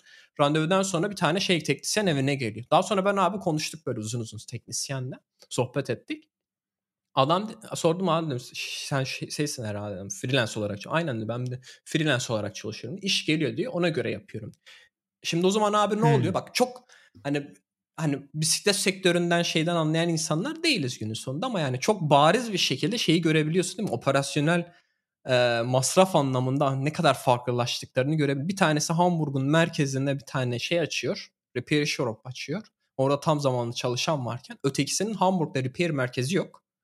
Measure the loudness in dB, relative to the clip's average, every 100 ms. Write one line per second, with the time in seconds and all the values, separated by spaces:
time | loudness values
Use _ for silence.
0 | -20 -20 -14 0 2 2 2 2 0 -2
1 | -2 0 0 2 2 0 0 -4 -2 0
2 | 2 2 0 0 -4 -6 2 2 4 0
3 | 0 2 0 0 -2 -2 -4 -8 -8 -6
4 | -6 -6 -8 -12 -14 -14 -10 -8 -6 -6
5 | -6 -10 _ _ -8 -2 -2 -2 -4 -6
6 | -6 -12 _ _ _ _ _ _ _ _
7 | _ 2 4 2 -2 -10 -10 0 0 2
8 | 2 0 0 -6 -8 -10 -10 -8 -4 -2
9 | -2 -6 -10 -4 -4 -4 -6 -6 -8 -10
10 | -10 -8 -2 0 0 -2 -4 -6 -4 -2
11 | -2 -4 -4 -6 -6 -8 -14 -20 -4 0
12 | 2 0 0 -2 -4 -8 -10 -10 -12 -8
13 | -4 -2 0 0 0 -2 -4 0 0 0
14 | -4 -6 -8 -12 -12 -16 -20 -20 -20 _
15 | _ _ -4 2 2 4 2 4 2 4
16 | 4 4 2 -2 -4 -2 -2 -2 _ -20
17 | _ -10 -4 -4 -4 -18 _ _ _ -2
18 | -2 -2 -6 -4 0 2 2 2 0 2
19 | 2 2 2 2 2 0 2 2 2 2
20 | 2 0 0 -2 -2 -2 0 2 0 -4
21 | -8 -6 -6 -4 -4 -2 -2 0 0 0
22 | 6 6 8 4 0 -2 -2 0 -2 0
23 | 2 2 4 2 2 0 -2 -4 -4 -2
24 | 0 0 0 0 2 0 -2 -14 _ _
25 | _ _ 0 2 4 2 2 2 2 4
26 | 4 4 2 0 0 2 0 0 -2 2
27 | 2 2 2 2 2 -2 0 -4 -4 -2
28 | 0 2 0 0 -4 2 2 2 0 2
29 | 2 2 0 0 2 4 4 2 -2 0
30 | -2 -4 -4 -2 -2 -2 0 0 0 -2
31 | -4 -6 -10 _ _ -8 0 0 0 -2
32 | -4 -4 -12 -12 -8 -8 -10 _ _ 0
33 | 2 2 2 2 2 0 -2 -4 -4 -2
34 | -2 -2 -4 -8 -10 -6 -4 -2 -2 -2
35 | -4 0 0 2 0 -2 -4 -2 -2 0
36 | -2 -2 -2 -2 -4 -12 _ _